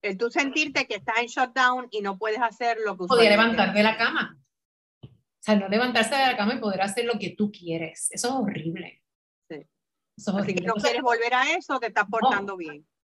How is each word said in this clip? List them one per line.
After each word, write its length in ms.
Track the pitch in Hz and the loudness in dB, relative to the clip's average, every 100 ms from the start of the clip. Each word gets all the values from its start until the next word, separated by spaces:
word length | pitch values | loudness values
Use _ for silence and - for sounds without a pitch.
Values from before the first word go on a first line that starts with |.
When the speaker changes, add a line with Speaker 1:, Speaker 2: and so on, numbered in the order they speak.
Speaker 1:
El 160 | 208 196 | -4 -2
tú 120 | 233 | -2
sentirte 560 | 311 277 311 302 285 262 | 0 0 -2 -2 -2 -4
que 80 | 208 | -6
estás 240 | 156 226 | -2 -2
en 80 | 240 | -2
shutdown 600 | 285 254 262 254 254 247 | -2 -2 2 2 2 -4
y 100 | 214 | -6
no 160 | 202 190 | -4 -4
puedes 220 | 220 233 | -4 0
hacer 380 | 233 - 240 226 214 | -2 -2 -2 -2 -4
lo 80 | 185 | -4
que 100 | 180 | 2
Speaker 2:
Podía 220 | 247 226 | 6 6
Speaker 1:
usualmente 0 | |
Speaker 2:
levantar 420 | 208 226 220 185 | 6 4 4 2
de 100 | 202 | 4
la 60 | 214 | 2
Speaker 1:
haces. 140 | 220 233 | 2 -2
Speaker 2:
cama. 320 | 311 190 - _ _ _ _ _ _ | -2 -6 -10 _ _ _ _ _ _
O 60 | - _ _ _ | -20 _ _ _
sea, 160 | - 214 | 0 0
no 120 | 190 | 2
levantarse 480 | 208 247 233 220 277 | 0 2 2 2 2
de 60 | 262 | 2
la 100 | 233 | 2
cama 180 | 208 254 | 0 0
y 40 | |
poder 220 | 214 185 | -2 0
hacer 240 | 196 220 233 | -2 0 -2
lo 120 | 220 | -2
que 160 | 180 - | -4 -2
tú 140 | 208 | -4
quieres. 560 | - 170 160 160 - - | -4 -8 -6 -6 -6 -8
Eso 160 | - - | -4 -2
es 40 | 175 | 0
horrible. 680 | - 135 156 170 - - _ _ _ _ _ | -2 -4 -6 -8 -12 -18 _ _ _ _ _
Speaker 1:
Sí. 60 | 151 | -14
Speaker 2:
Eso 120 | - _ _ _ _ - | -14 _ _ _ _ -10
es 120 | - | -4
Speaker 1:
Así 80 | 190 | -2
que 60 | |
Speaker 2:
horrible. 200 | 202 180 180 | 0 -2 -2
Speaker 1:
no 60 | 214 | 0
Speaker 2:
Entonces, 80 | 240 | 0
Speaker 1:
quieres 120 | 453 | 0
volver 300 | 254 240 233 | 0 2 2
a 180 | 247 277 | 2 2
eso, 280 | 339 - 269 | -2 -2 -4
te 80 | 233 | -2
estás 180 | - 202 | -2 -2
Speaker 2:
no. 40 | |
Speaker 1:
portando 460 | 226 247 208 202 190 | 2 2 2 -2 -8
bien. 280 | 160 147 _ _ | -10 -12 _ _